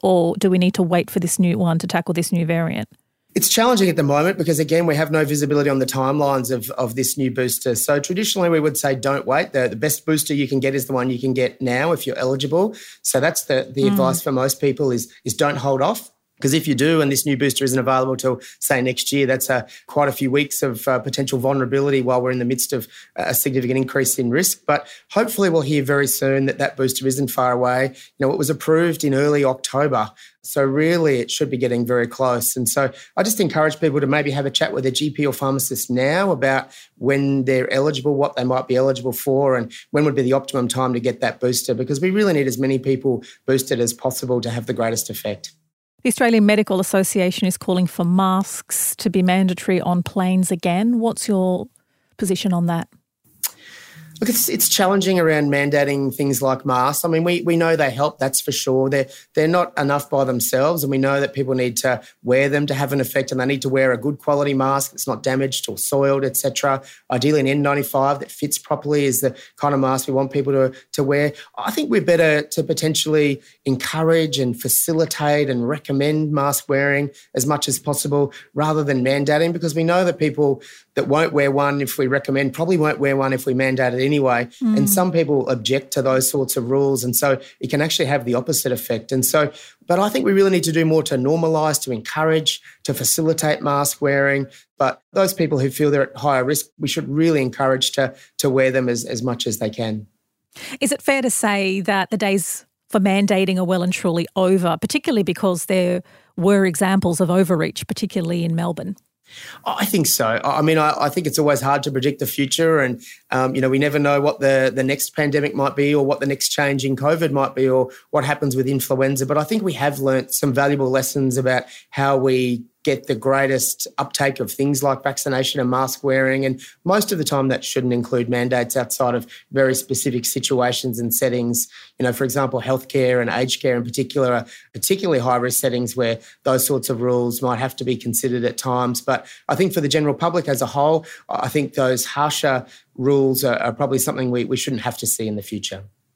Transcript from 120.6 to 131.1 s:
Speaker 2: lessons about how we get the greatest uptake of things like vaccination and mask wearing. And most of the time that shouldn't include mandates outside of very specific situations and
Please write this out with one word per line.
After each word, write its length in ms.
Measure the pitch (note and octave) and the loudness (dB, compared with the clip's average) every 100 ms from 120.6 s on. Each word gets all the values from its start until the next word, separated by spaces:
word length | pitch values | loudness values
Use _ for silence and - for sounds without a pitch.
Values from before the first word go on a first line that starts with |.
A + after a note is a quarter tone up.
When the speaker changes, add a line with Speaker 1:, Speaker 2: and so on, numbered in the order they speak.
| C#3 C#3+ C3 | 2 2 0
Speaker 2:
lessons 480 | C3+ C3+ C#3+ C3+ B2+ | 0 -2 -2 0 0
about 260 | B2+ B2+ - - _ | 0 0 -4 -18 _
how 260 | - C#3 C3+ | -2 0 2
we 480 | C3 C3 B2+ A#2+ - _ | 2 2 0 -2 -6 _
get 220 | D3+ C#3 - | -2 -2 -2
the 80 | |
greatest 720 | A#2 C3+ C3+ C3+ C3 - - - - | -2 0 2 2 0 -2 -6 -8 -6
uptake 400 | C3 - C#3 C3+ | -6 -2 -2 -2
of 120 | A2+ | -6
things 300 | - C#3 C3+ | -2 0 2
like 220 | C#3 C3 | 0 0
vaccination 560 | C#3+ C3+ C#3+ C3 C3 C#3+ | -4 -4 -2 -2 -2 0
and 100 | B2 | 0
mask 340 | B2+ C3 - | 0 -2 -2
wearing. 420 | C#3 C3 C3 C3+ C3+ | 0 2 2 0 0
And 140 | C3 - _ | -4 -10 _
most 280 | E3+ G#3 G#3 | 0 0 0
of 80 | F#3 | -2
the 40 | |
time 260 | D3+ C#3+ C3+ | 0 0 0
that 140 | B2 | -2
shouldn't 300 | - C#3 B2+ | -2 -2 0
include 340 | A#2+ A#2+ B2+ A#2+ | -2 0 -2 0
mandates 480 | B2 B2 B2 A#2+ C3+ | -2 0 0 0 -2
outside 380 | A#2+ - B2 | -4 -2 0
of 140 | A#2+ A#2 - _ | -2 -6 -18 _
very 240 | C3 C3 C3 | 2 2 2
specific 500 | - C3 C#3+ A#2+ A#2+ | -2 -2 -2 -2 -4
situations 720 | - - B2+ B2 A#2+ C3 A#2 | -4 0 0 0 -2 -4 -4
and 160 | A#2+ | -4